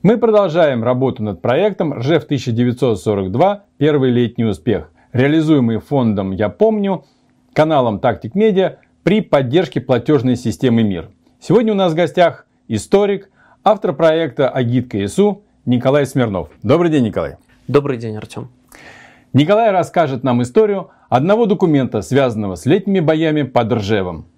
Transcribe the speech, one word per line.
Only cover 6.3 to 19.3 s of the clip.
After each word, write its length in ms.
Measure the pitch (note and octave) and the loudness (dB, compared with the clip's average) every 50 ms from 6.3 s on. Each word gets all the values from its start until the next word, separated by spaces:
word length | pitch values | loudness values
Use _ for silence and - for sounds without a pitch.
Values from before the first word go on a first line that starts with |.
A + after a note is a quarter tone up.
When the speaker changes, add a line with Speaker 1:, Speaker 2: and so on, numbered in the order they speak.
Speaker 1:
«Я 160 | F#2+ F2+ G#2+ G#2 | -4 -2 -4 -4
помню», 560 | G2+ _ G#3+ A3+ A3 G#3+ G3+ G3 F#3+ D3+ _ _ _ _ _ _ _ _ _ _ | 0 _ 0 0 0 -2 -4 -4 -6 -6 _ _ _ _ _ _ _ _ _ _
каналом 480 | _ - D#3 D#3+ D#3 C#3 B2+ A#2 G#2 F2+ | _ 0 0 2 2 0 0 0 -2 -2
«Тактик 340 | - B2+ C#3+ - - A#2 - | -2 -2 -4 -4 -10 -8 -2
Медиа» 440 | F#3+ A3 A3 G3 F#3+ F#3+ D#3+ C#3 _ _ _ _ _ _ | 0 0 2 2 2 0 -2 -4 _ _ _ _ _ _
при 160 | E3 F3+ G#3+ | 0 0 0
поддержке 600 | - - - C#3+ C3+ A#2+ B2 F3 F3+ - - C#3 | 0 0 0 0 0 2 0 0 0 0 -6 -8
платёжной 540 | - - C3 A#2 - - D#3 C#3 A2+ B2+ B2 | -2 0 -2 0 2 2 0 2 2 0 -2
системы 480 | A#2 - A2+ G2+ - - B2+ A#2 A#2 | -2 -2 -6 -4 0 0 2 2 2
«Мир». 280 | A2 G#2 F#2+ E2+ D#2+ - _ _ _ _ _ _ | 0 0 -2 -6 -8 -14 _ _ _ _ _ _
Сегодня 360 | - - D#3 A3+ B3 A3 G#3+ | -2 2 2 2 2 2 0
у 20 | |
нас 160 | G3 F#3+ F3+ | 0 0 0
в 20 | D#3+ | 0
гостях 540 | D#3+ F3 D3 - F#3 F3 E3 - - _ _ _ _ _ | 0 -2 -2 2 2 2 2 0 -4 _ _ _ _ _
историк, 640 | - A2+ G#2 - - - G3 G#3 G3 G3+ F#3+ - _ _ _ _ _ _ _ | -6 -6 -6 -2 0 2 2 2 2 -2 -4 -8 _ _ _ _ _ _ _
автор 300 | _ F#3+ G#3+ G3+ - F#3 | _ 0 0 2 0 -4
проекта 560 | D#3 C#3 E3 D#3+ D#3 E3 E3 D3+ - - C#3 B2+ | -2 2 2 2 2 2 -2 -4 -2 -2 -2 0
«Агит 420 | - C3 B2+ A#2 A#2+ B2+ B2 - | 0 -2 -2 0 0 -2 -2 -2
К 60 | - | -4
С 200 | G2+ G2 G2+ - | -4 -4 -4 0
У» 280 | - G3+ G#3 G3 G3 _ _ _ _ _ | 0 0 0 0 -4 _ _ _ _ _
Николай 420 | B2 B2 A#2+ B2 C3 C#3 D3 C#3+ | -2 -2 0 0 2 2 2 0
Смирнов. 420 | C3 - C#3 A#2+ A2+ G2 F2+ D#2 - - _ - | 0 0 -2 -2 0 -2 -6 -8 -8 -16 _ 0
Добрый 260 | G#2 C3+ E3+ F3 E3+ | 0 2 2 2 0
день, 140 | D#3 D3 A#2+ | 0 0 0
Николай. 320 | G#2+ - F#2+ E2+ C#2+ - _ _ _ _ _ _ - | 0 -2 -4 -6 -6 -10 _ _ _ _ _ _ 0
Speaker 2:
Добрый 300 | B2+ C#3+ C#3 C#3 C3 A#2 | 0 0 0 0 -8 -6
день, 180 | A#2 A2+ G#2+ | -8 -10 -10
Артём. 320 | G#2+ - - - - B2 B2 _ _ _ _ - - - - - - - - _ _ _ _ | -10 -14 -14 -14 -16 -16 -16 _ _ _ _ -20 -20 -20 -20 -20 -20 -20 -20 _ _ _ _